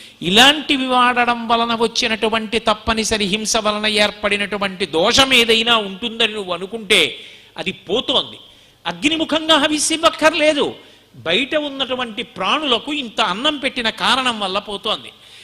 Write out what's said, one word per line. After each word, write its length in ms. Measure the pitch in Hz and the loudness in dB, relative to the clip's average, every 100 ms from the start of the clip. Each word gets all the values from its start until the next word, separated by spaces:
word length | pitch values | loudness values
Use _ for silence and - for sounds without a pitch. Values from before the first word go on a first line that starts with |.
| - - | -20 -8
ఇలాంటివి 680 | 160 202 262 302 277 285 262 | 0 6 6 4 -2 -2 2
వాడడం 600 | 247 247 247 240 240 226 | 2 4 2 0 -2 0
వలన 280 | 233 233 226 | 0 0 0
వచ్చినటువంటి 840 | 233 226 240 220 220 220 220 226 | 0 0 -2 0 0 -2 -2 -2
తప్పనిసరి 680 | 220 214 - 220 214 220 208 | 0 0 0 -2 0 0 0
హింస 320 | 208 214 233 | -2 0 0
వలన 300 | 214 208 214 | 0 0 0
ఏర్పడినటువంటి 1000 | 208 208 202 208 202 202 208 196 185 190 | 2 2 0 -2 -2 -2 -4 -4 -4 -2
దోషం 480 | 151 190 240 269 | 2 4 4 4
ఏదైనా 440 | 254 233 226 226 233 | 4 4 2 4 2
ఉంటుందని 560 | 202 190 233 226 226 | 0 -6 -8 -2 -2
నువ్వు 200 | 214 190 | -2 -6
అనుకుంటే 680 | 170 190 226 202 202 143 - - - - - | -6 -6 -10 0 2 2 -2 -16 -20 -18 -8
అది 140 | 165 | -8
పోతోంది. 680 | - - 214 254 247 139 - - - _ _ 165 | -8 -4 -4 0 -2 -2 -10 -20 -20 _ _ -10
అగ్నిముఖంగా 680 | 170 254 320 311 302 311 311 | -4 -2 0 -2 -2 2 2
హవిస్సివ్వక్కర్లేదు. 1160 | 302 302 262 320 320 302 311 330 302 294 180 - - - _ - | 4 0 0 2 2 4 2 4 4 4 0 -4 -14 -20 _ -10
బయట 400 | 123 185 262 311 | -2 0 0 -2
ఉన్నటువంటి 680 | 294 269 262 254 247 214 | -2 -6 -6 -4 -6 -8
ప్రాణులకు 680 | 233 - 190 262 302 233 - | -10 -4 -2 0 0 -2 -2
ఇంత 280 | 302 247 196 | -6 -6 -2
అన్నం 360 | 220 180 285 302 | -2 0 -2 -2
పెట్టిన 320 | 262 254 226 | -4 -2 -4
కారణం 500 | - 185 247 254 220 | -2 0 2 0 -2
వల్ల 200 | 196 190 | -4 -4
పోతోంది. 520 | 202 202 220 180 117 - - - | -6 -6 -4 -6 -6 -20 -20 -20